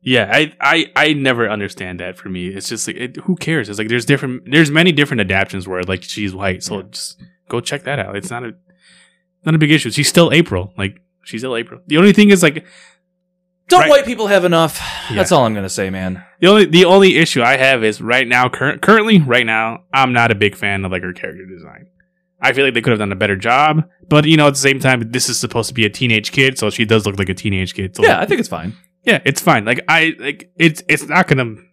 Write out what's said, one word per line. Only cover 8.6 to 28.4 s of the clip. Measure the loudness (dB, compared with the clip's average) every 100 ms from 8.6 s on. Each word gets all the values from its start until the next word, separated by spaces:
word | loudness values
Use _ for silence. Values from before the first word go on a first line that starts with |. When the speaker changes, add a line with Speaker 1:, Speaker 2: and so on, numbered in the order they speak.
| _ _ _ _ _ _ _ _
Speaker 1:
not | -2
a | 0
big | 4
issue. | 2 0
She's | -4 0
still | 2 4
April. | 4 2 -2 -6 -8
Like, | -8 -8 _ _
she's | -14 -12
still | -8 -8
April. | -8 -16 -2
The | 4
only | 6
thing | 6 6
is, | 6
like, | 4 0 -14 _ -20 _ _ _ _ _ _ _ _
Speaker 2:
Don't | 4
Speaker 1:
right | 6
Speaker 2:
white | 4
people | 2 -6 0
have | 2
enough? | 4 2 0 -2 -12 -12 -8
Speaker 1:
Yeah. | -4
Speaker 2:
That's | 2
all | 2
I'm | 2
gonna | -2 -8
say, | -6 -6
man. | -4 -8 -10 -14 _
Speaker 1:
The | 4
only, | 6
the | 6 6
only | 6 6 6 4
issue | 2 2
I | 2 2
have | 2 2
is | 0 -2
right | -2 -2 2
now, | 2 0
cur-, | 0 -4 -2
currently, | 2 2 6 2
right | 4 0 0
now, | -2 -2 -6 _
I'm | 0 2
not | 2 2
a |
big | 2 -2 -2
fan | -6 -4
of, | -4
like, | -6
her | -8
character | -12 -14 -14 -20
design. | -20 -20 -20 _ _ _ _ _ _
I | -2
feel | 0
like | 0
they | 0
could | -2
have | -2
done | -2
a | -2
better | -2 -2
job, | 0 2 2 0 -4 _ _
but, | 2
you | 4 4
know, | 4
at |
the | 2
same | 0 0
time, | 0 0 -2
this | -4 -4
is | -4
supposed | -4 -4 -6
to |
be | -2 -2
a |
teenage | -2 -2 -2 -2
kid, | 0 0 0
so | -6
she | -2
does | 0 2 0
look | -4
like | -4
a |
teenage | -4 -4 -4 -6
kid. | -8 -10
So, | 0
Speaker 2:
Yeah, | 2
Speaker 1:
like, | 2
Speaker 2:
I | 0
think | -4